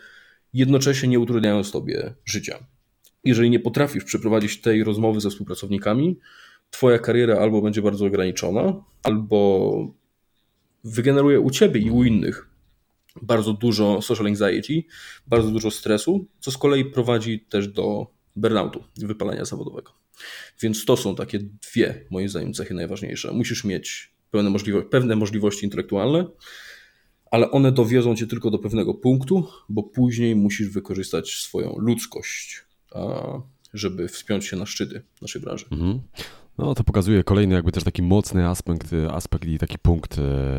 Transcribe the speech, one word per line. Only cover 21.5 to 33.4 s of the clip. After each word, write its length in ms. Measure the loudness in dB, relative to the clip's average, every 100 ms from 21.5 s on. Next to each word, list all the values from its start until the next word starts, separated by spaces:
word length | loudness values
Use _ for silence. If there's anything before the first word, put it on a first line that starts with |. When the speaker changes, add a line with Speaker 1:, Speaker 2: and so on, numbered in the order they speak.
| -16 -6 0 0 -2 -8
Speaker 1:
moim 180 | -6 -4
zdaniem, 240 | -4 -6
cechy 220 | -8 -8
najważniejsze. 580 | -6 -8 -8 -10 -8 -6
Musisz 320 | -4 -2 -4
mieć 480 | -4 -6 -8 -14 -16 _ _
pełne 200 | 0 0
możliwo-, 320 | 0 0 -2
pewne 340 | 0 0 2 0
możliwości 480 | 0 0 -2 -2
intelektualne, 640 | -6 -6 -4 -2 2 0 -2 -10 -20 -20 -20 -20 _ _ _ _ 0
ale 200 | 2 4
one 220 | 4 4
dowiozą 440 | 4 4 4 2 0
cię 100 | -4
tylko 240 | -4 -2
do 80 | -2
pewnego 360 | -2 -2 -2
punktu, 520 | 0 2 2 2 0 0 -8 -8
bo 140 | -6
później 540 | -4 0 0 2 2 2
musisz 320 | 2 0 -4
wykorzystać 640 | -6 -6 -8 -4 -6 -6
swoją 480 | -10 -8 -6 -6 -2
ludzkość, 880 | 0 -2 -4 -12 -12 -12 -12 -18 _ _ _
a, 300 | -10 -8 -6 -8 -10